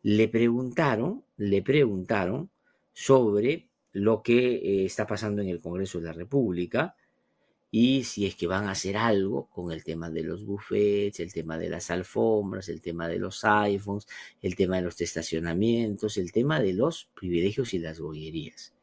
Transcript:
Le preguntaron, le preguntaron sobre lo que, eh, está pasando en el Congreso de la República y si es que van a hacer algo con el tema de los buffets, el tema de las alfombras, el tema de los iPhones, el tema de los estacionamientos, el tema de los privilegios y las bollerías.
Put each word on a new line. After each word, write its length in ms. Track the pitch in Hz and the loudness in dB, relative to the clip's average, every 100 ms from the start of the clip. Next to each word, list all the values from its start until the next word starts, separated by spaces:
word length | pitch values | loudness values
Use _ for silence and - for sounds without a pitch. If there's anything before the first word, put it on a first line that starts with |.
Le 260 | 107 107 110 | 4 4 4
preguntaron, 960 | 123 117 120 127 123 151 107 139 254 _ - | 4 4 2 -2 0 2 2 0 -4 _ -4
le 260 | 101 98 | 2 2
preguntaron 880 | 98 143 127 95 90 107 90 127 185 _ _ _ _ | 4 4 4 2 0 0 0 -2 -6 _ _ _ _
sobre 760 | - - 135 113 101 120 165 _ _ _ | -10 6 6 8 4 2 0 _ _ _
lo 300 | 98 104 107 | 0 2 2
que, 340 | - 120 127 120 | 4 4 4 0
eh, 280 | 92 98 | 0 0
está 220 | 95 - 104 | 0 -2 -4
pasando 360 | 101 107 104 | -2 -2 -2
en 60 | 95 | -2
el 120 | 85 | -4
Congreso 380 | 87 90 95 87 | -6 -6 -4 -6
de 60 | |
la 80 | 82 | -8
República 840 | 80 95 139 113 87 87 117 170 _ _ _ _ _ _ _ _ | -10 -2 0 0 -2 -2 -2 -2 _ _ _ _ _ _ _ _
y 340 | 113 120 135 | 4 4 4
si 220 | 120 - 98 | -2 -2 -4
es 100 | - | -2
que 100 | 87 | -2
van 220 | 92 104 | 0 -2
a 40 | |
hacer 240 | 95 95 101 | -4 -4 0
algo 520 | 113 101 98 135 - | 2 2 0 -4 -6
con 240 | - 87 | -10 -8
el 100 | 80 | -8
tema 280 | 78 82 82 | -8 -8 -6
de 120 | 80 | -6
los 220 | 80 90 | -6 -8
buffets, 760 | 104 101 - 101 104 101 101 - | -8 -10 -4 0 2 2 -2 -4
el 140 | 87 | -8
tema 260 | 85 80 80 | -6 -6 -6
de 120 | 85 | -6
las 200 | 82 - | -6 -4
alfombras, 800 | 87 92 110 113 110 98 98 95 | -4 -4 0 2 2 -2 -8 -10
el 120 | 82 | -8
tema 280 | 87 85 85 | -8 -6 -4
de 100 | 90 | -4
los 240 | 95 - | -6 -2
iPhones, 600 | 110 104 104 98 101 101 - - - _ | 4 4 4 0 -2 -8 -8 -18 -18 _
el 120 | 92 | -6
tema 220 | 90 92 92 | 0 2 2
de 60 | |
los 180 | 90 - | -2 -4
estacionamientos, 1160 | 87 - - 80 85 85 110 117 113 101 107 104 | -6 -4 -4 -4 -2 0 2 2 0 -2 -4 -4
el 120 | 87 | -2
tema 300 | 110 135 156 | 0 0 2
de 140 | 101 | 0
los 340 | 92 147 165 - | 2 0 -2 -16
privilegios 600 | - 92 85 92 113 120 | -10 -2 0 2 0 -4
y 40 | 90 | -4
las 200 | 82 80 | -4 -6
bollerías. 760 | 78 78 80 82 - - - _ | -8 -8 -8 -8 -10 -14 -20 _